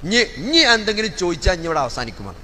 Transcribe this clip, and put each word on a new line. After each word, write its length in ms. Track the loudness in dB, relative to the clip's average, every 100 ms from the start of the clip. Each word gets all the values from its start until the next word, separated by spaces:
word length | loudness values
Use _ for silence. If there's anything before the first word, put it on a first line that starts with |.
ഇനി, 140 | 2 2
ഇനി 420 | 2 -2 0 4
എന്തെങ്കിലും 580 | 6 4 2 -2 -4 -2
ചോദിച്ചാൽ 360 | -2 0 0
ഇനി 120 | 0
ഇവിടെ 160 | 0 0
അവസാനിക്കുമാണ്. 560 | -2 -4 -8 -8 -14 -14